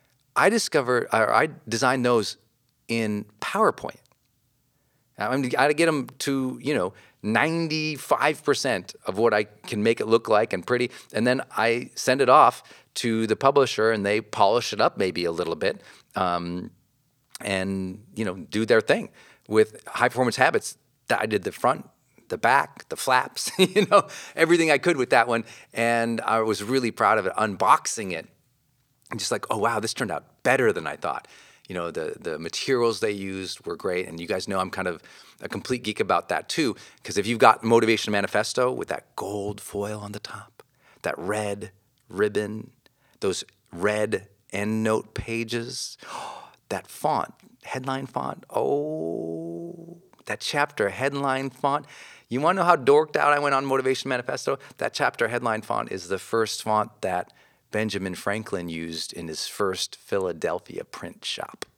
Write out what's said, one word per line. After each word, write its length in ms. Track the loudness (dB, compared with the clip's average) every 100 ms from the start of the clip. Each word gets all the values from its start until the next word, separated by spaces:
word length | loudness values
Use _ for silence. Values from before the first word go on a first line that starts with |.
| _ _ _ 2
I 140 | 2
discovered, 580 | 2 2 0 2 0 2
or 200 | 2 4
I 140 | 4 2 -2 -6
designed 400 | 0 2 2 2
those 300 | 2 0 -6 _ _ _ _ -6
in 340 | -4 -2 -4 -8 -12
PowerPoint. 600 | -4 2 2 0 -6 -12 _ _ _ _ _ _ _ _ _ _ _ -8
I 160 | -4
mean, 120 | -2 0
I 20 |
gotta 260 | 2 2
get 140 | 4 2
'em 200 | 2 -2 -6
to, 400 | -2 -2 -2 -4
you 120 | -2
know, 200 | -2 -2 -6 -20 _
ninety-five 1200 | 0 2 2 0 -2 -2 -4 -4 0 2 2 0
percent 520 | 0 0 0 -2 -4 -12 -6
of 120 | 2
what 160 | 4
I 120 | 4 0
can 360 | -6 -6 0
make 200 | 2 2
it 60 | 4
look 200 | 2 4
like 240 | 2 2
and 160 | -2 0
pretty, 240 | 0 -2 -8 -8
and 120 | 0 2
then 160 | 0 -2 0
I 360 | 0 0 -4 -4
send 240 | 2 4
it 60 | 8
off 360 | 8 8 4 -6 -20 _ -4
to 320 | 0 2 2
the 80 | 4
publisher, 560 | 4 6 4 4 2
and 140 | 2 2
they 140 | 0
polish 540 | 0 2 4 4 0
it 80 | 0
up 160 | 0 2
maybe 260 | -2 0
a 80 | -2
little 240 | -2 -2 -2
bit, 260 | -2 -4 -10 -20 _ -2
um, 560 | 0 -2 -4 -6 -10 -16 _ _ _ _ _ -10
and, 640 | -4 -2 -2 -4 -6 -10 -12 -6
you 100 | -6
know, 100 | -6
do 300 | -6 -2 4
their 160 | 4
thing. 280 | 4 0 -2 -16 -20 _ 0
With 400 | 2 2 -2 -10
High 220 | 0 2
Performance 260 | 2 0 4
Habits, 420 | 2 2 -4 -14 _ _ -2
th-, 140 | 0
I 40 | 0
did 180 | -2
the 80 | -4
front, 340 | -2 0 0 -6 _ _ _ -10
the 100 | 0
back, 520 | 4 4 2 -6 -12
the 80 | -6
flaps, 540 | 2 2 2 -6 -4
<laughs> 40 | 2
you 280 | 2 2 4
know, 220 | 4 2 -6 -8 0
everything 340 | 4 4 4
I 80 | 4
could 180 | 2 0
with 140 | 4
that 180 | 4 4
one, 160 | 0 -2 -14 -10
and 460 | -2 0 2 0 -2
I 200 | 0 2
was 200 | 2 0
really 280 | 0 0 0
proud 260 | 2 4 4
of 60 | 2
it, 80 | 0
unboxing 720 | -2 2 4 4 2 -8 -6
it, 160 | -8 -10 _ _ _ _ _ _ _ -12
and 80 | -8
just 120 | -4
like, 140 | -4 -4
"Oh, 80 | -2
wow, 220 | 0 0
this 140 | -4
turned 180 | -4 -4
out 320 | -6 -10 _
better 300 | 0 4 2
than 140 | 0 -4
I 80 | -6
thought." 320 | -6 -6 -10 -20 -20 _ -10
You 60 | -8
know, 160 | -6
the, 240 | -6 -6 -8
the 200 | -8 -8
materials 600 | -8 -6 -2 2 2 0
they 120 | -2
used 540 | -4 -6 -8 -8 -10 -10
were 100 | -6
great, 320 | -4 -2 -4
and 120 | -8
you 60 | -4
guys 220 | -4 -2
know 120 | -2
I'm 120 | -2
kind 160 | -4 -6
of 160 | -6 -12 -20 -20 -16
a 80 | -10
complete 360 | -8 -4 -4
geek 160 | -4 -4
about 280 | 0 0 0
that 200 | -4 -4
too, 260 | -2 -2 -2 -10 -18
'cause 140 | -6 -2
if 100 | 0
you've 120 | 6
got 240 | 8 8
Motivation 480 | 6 6 6 2 2
Manifesto 600 | 0 0 0 -2 0 0
with 160 | -2 -6
that 280 | -8 -10 -10
gold 460 | -8 -6 -6 -8
foil 380 | -8 -6 -6 -8
on 100 | -10
the 80 | -12
top, 440 | -12 -14 -16 _ -20 _ _ _
that 140 | -6 -4
red 540 | -4 -2 -2 -6 -10 _ _ _ -8
ribbon, 640 | -2 0 0 -4 -6 -12 _ _ _ _ -4
those 240 | -2 -2 -6 _ _
red 580 | -2 0 0 -2 -4 -6 _ _
EndNote 640 | -6 -2 0 0 0 -2
pages, 840 | -10 -6 -6 -4 -6 -6 -10 -12 -14 -16 -12 -12
<gasps> 360 | -14 -18 _ -10
that 180 | -10 -10
font, 460 | -4 -2 0 -2 -10 -20 _
headline 440 | -12 -8 -6 -6 -6
font, 380 | -6 -6 -8 -6
oh, 1500 | -2 0 -2 -4 -6 -6 -6 -6 -8 -8 -10 -12 -14 -18 -20 _ _ -12
that 140 | -10
chapter 500 | -4 -2 -2 0 -2
headline 600 | 0 -4 -2 -2 -2 -4
font. 340 | -4 -2 -2 -6 -20 -20 -20 -8
You 120 | 0
wanna 200 | 2 4
know 40 | 4
how 120 | 4
dorked 380 | 6 6 6 2
out 180 | 4
I 60 | 4
went 140 | 4
on 120 | 2 2
Motivation 440 | 0 0 -2 -2
Manifesto? 480 | -4 -4 -6 -4 -6 -6 -6
That 160 | -6
chapter 340 | 0 -2 0 -2
headline 340 | 0 -2 -2
font 300 | -2 -4 -4
is 160 | -6 -6
the 100 | -6
first 460 | -2 -2 -2 -4
font 380 | 0 0 0 -4
that 300 | -4 -4 -6 _ _ _ _
Benjamin 440 | -4 -2 -4 -6 -6
Franklin 520 | -4 -4 -4 -6 -6
used 460 | -6 -8 -8 -10
in 140 | -10 -10
his 200 | -8 -8
first 480 | -4 -2 -2 -8 -10
Philadelphia 880 | -6 -4 -4 -4 -4 -4 -8 -12
print 400 | -12 -12 -14 -12
shop. 420 | -10 -8 -10 -12 -16